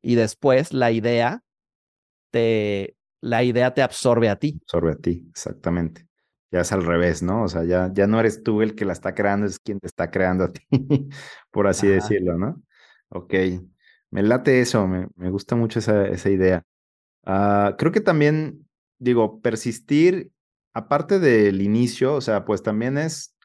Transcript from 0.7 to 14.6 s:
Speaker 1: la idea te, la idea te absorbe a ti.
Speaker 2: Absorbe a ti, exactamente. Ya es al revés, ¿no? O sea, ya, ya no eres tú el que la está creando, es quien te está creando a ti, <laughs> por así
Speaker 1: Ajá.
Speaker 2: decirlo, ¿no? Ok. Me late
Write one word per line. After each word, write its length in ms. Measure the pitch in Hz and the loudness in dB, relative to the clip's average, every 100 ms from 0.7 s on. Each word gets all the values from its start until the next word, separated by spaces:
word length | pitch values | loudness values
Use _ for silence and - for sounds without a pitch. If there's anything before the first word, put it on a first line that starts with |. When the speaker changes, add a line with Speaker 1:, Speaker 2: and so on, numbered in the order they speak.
Speaker 1:
la 180 | 131 120 | 0 0
idea 520 | 113 113 117 120 226 _ _ _ _ _ _ _ _ _ | 0 0 0 0 -2 _ _ _ _ _ _ _ _ _
te, 640 | 117 113 110 104 101 98 - _ _ | -2 0 0 0 -4 -6 -14 _ _
la 220 | - 117 | -4 0
idea 320 | 123 120 127 | 0 2 0
te 80 | 135 | 0
absorbe 460 | 127 - 127 117 113 | -2 0 0 2 2
a 80 | 101 | 0
ti. 240 | 147 147 | -4 -6
Speaker 2:
Absorbe 300 | - 85 80 | -6 -2 -2
a 40 | 73 | -2
ti, 300 | 90 87 - | -4 -4 -8
exactamente. 760 | - - - 85 87 82 - _ _ _ _ _ | -14 -14 -8 -4 -4 -4 -8 _ _ _ _ _
Ya 100 | 90 | -2
es 120 | 85 | -2
al 120 | 95 | -2
revés, 380 | 85 85 87 76 | 0 2 0 0
¿no? 200 | 87 107 | -2 -2
O 40 | 98 | -2
sea, 160 | 85 | -2
ya, 260 | 85 90 92 | 0 0 0
ya 140 | 95 101 | 0 2
no 120 | 110 | 2
eres 220 | 113 107 | 0 -2
tú 200 | - 107 | -2 0
el 120 | 110 | 0
que 100 | - | -2
la 80 | 98 | -6
está 200 | 90 98 | -6 -6
creando, 320 | - 101 101 104 | -2 0 0 -2
es 120 | 98 | -6
quien 220 | - 98 | -10 -10
te 60 | 90 | -10
está 240 | - 87 | -8 -4
creando 340 | 101 92 92 | -2 0 0
a 80 | 87 | -2
ti, 100 | - _ | -4 _
<laughs> 400 | 131 139 139 143 - - - _ | -2 0 -2 -2 -16 -20 -20 _
por 160 | - 101 | -2 0
así 200 | 92 98 | 2 2
Speaker 1:
Ajá. 80 | |
Speaker 2:
decirlo, 440 | 95 101 101 90 85 | 2 2 -2 -2 -2
¿no? 240 | 107 170 - _ _ _ _ | -4 -8 -16 _ _ _ _
Ok. 240 | 90 - 95 92 92 - _ _ _ _ | -16 -4 -2 -2 -4 -10 _ _ _ _
Me 120 | - | -2
late 380 | 104 123 143 127 | 0 2 2 2